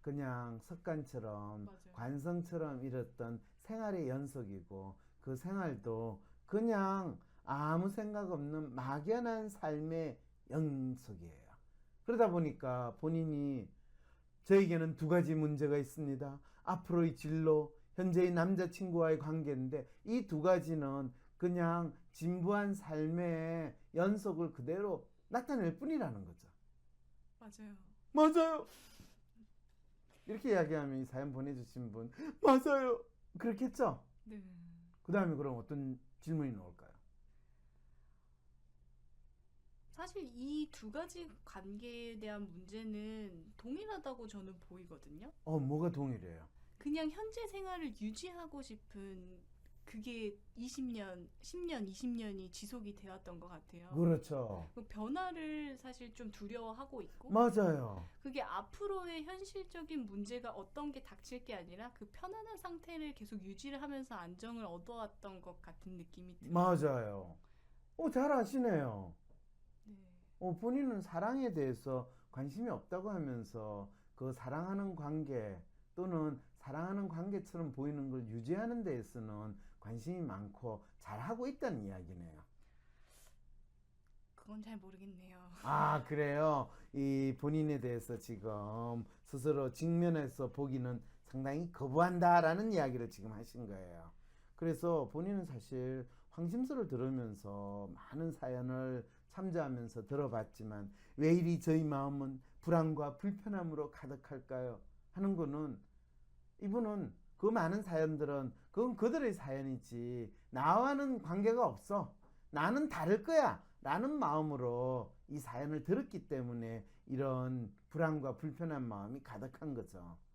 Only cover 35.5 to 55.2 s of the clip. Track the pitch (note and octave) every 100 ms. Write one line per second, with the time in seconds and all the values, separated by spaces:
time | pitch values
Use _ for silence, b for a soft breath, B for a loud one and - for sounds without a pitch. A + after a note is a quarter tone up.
35.5 | B2 - C#3+ C3+ B2+ - - - D#3+ C#3+
36.5 | G#2+ F2+ - - - - - - - -
37.5 | - - - - - - - _ _ _
38.5 | - - - - - - - - - -
39.5 | - - - - - F4+ G#4 C#4+ A#3+ C4
40.5 | D4+ D4+ - A3 A#3+ E4+ F4 E4+ G#3 -
41.5 | G3 F#3+ G#3 A#3+ A#3 A#3 A3 G#3+ G#3 G3
42.5 | E3+ F#3 G#3+ A3 G#3 G#3+ A3 G#3 E3+ D#3+
43.5 | - A3+ D4+ G#4+ G4 C#4+ B3 A3+ G#3 F#3+
44.5 | F3 - F3+ F3 D3+ C#3+ D3+ A#3+ - -
45.5 | D#3 C3+ D3+ E3+ C3+ C#3 A#2 F2 E2 D#2+
46.5 | - b b D4 D#4 D#4 E4 A4 A4+ A4
47.5 | G4 F#4+ F4+ D#4 G#3+ G#3 A3 F4+ F4 E4
48.5 | C#4+ C4+ G#3+ - G3+ G3 F#3+ F3+ F3+ -
49.5 | - - - - A3 G#3+ A#3 G#3+ G3+ -
50.5 | - B3 C4 C4 A3+ G3 F3+ F3 - -
51.5 | F4 F4 C#4+ G3 F#3+ B3 A#3 G#3+ G3 F#3
52.5 | - G3+ B3 G#3 G3+ G3 F#3+ - F3 F3
53.5 | F3+ - E3+ - C#3+ E3+ D#3+ - C#3+ A#2
54.5 | F#2+ D#2+ - A3 G#3 G#3+ D4